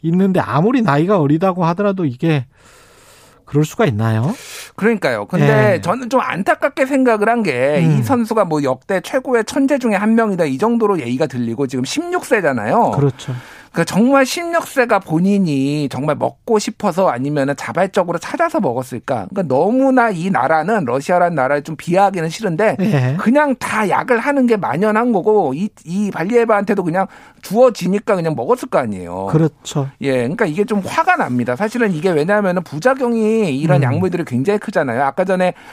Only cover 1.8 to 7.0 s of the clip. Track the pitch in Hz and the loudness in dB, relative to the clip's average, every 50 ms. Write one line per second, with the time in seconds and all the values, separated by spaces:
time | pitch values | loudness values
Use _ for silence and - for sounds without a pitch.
1.8 | 202 208 196 190 175 147 120 123 - 165 160 143 123 - _ _ _ - - - | 0 -2 0 0 -2 -4 -2 -2 0 0 0 0 -2 -6 _ _ _ -20 -20 -20
2.8 | - - _ - - - - - - - - _ _ - - 147 151 - - - | -20 -20 _ -20 -20 -20 -20 -20 -20 -20 -20 _ _ -2 0 0 0 0 0 0
3.8 | 233 175 113 101 113 113 110 110 113 151 240 - - - - - - - _ - | 0 0 2 0 0 0 0 0 0 -2 -4 -6 -10 -18 -16 -16 -18 -18 _ -2
4.8 | 190 220 233 196 - 147 123 107 104 - - 175 147 143 - - - 214 190 165 | 0 0 0 2 0 -2 -2 -2 -4 -4 0 2 4 4 4 4 4 4 2 0
5.8 | 98 170 196 254 262 226 254 254 - 254 - 160 196 - 320 - - 294 - - | 0 -2 -2 -2 -2 -2 0 0 0 0 -4 -4 0 0 0 0 0 -4 0 0
6.8 | 277 262 294 269 | -2 0 2 2